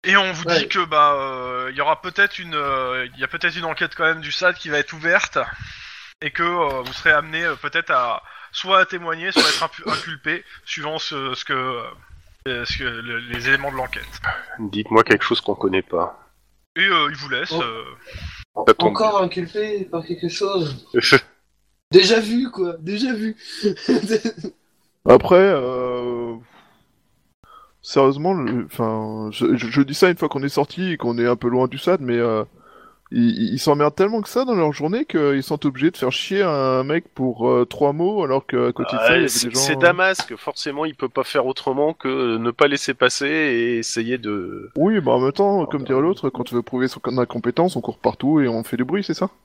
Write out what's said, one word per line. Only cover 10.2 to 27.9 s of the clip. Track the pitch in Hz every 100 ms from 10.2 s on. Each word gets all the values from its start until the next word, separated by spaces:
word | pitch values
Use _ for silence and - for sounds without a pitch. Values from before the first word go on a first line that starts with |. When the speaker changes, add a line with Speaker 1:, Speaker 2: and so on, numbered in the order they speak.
| 156 170 - -
Speaker 1:
suivant | - - 151 156
ce, | - 147 135
ce | 127
que, | - 135 127 120 117 - _ - _ _ 135
euh, | 123
ce | 120 -
que |
le, | 131 117 117 117
les | 120 120 123
éléments | 139 139
de | 131
l'enquête. | 127 123 - - - - - -
Speaker 3:
Dites-moi | 107 104 104 110
quelque | 113 107
chose | - 117
qu'on | - 98
connaît | 98 95
pas. | - 85 87 - _ _ _ _ _ -
Speaker 1:
Et, | 196
euh, | 170 147
il | 151
vous | 139
laisse. | 127 143
Speaker 2:
Oh. | 160
Speaker 1:
Euh, | 123 113 65 64 - - - - - - -
Speaker 3:
Ça |
tombe | - -
Speaker 2:
Encore | 202 220 202
Speaker 3:
bien. | 185
Speaker 2:
inculpé | 180 170 208 214 208 185
par | 170
quelque | 160 175 175
chose. | - 196 196 151 131 - 120 - - - _
Speaker 3:
<laughs> | _ _ _ _ _
Speaker 2:
Déjà | 180 185 226
vu, | 214 240 254
quoi. | 196 175 165
Déjà | 160 208 254
vu. | 226 220 214 - -
<laughs> | 208 - - 254 202 220 226 - - _ _ _ _ _ -
Speaker 4:
Après, | 127 - 180
euh... | 196 156 127 127 127 123 123 120 120 113 113 - _ _ _ _ _ _ _ _ _ - _ _
sérieusement, | -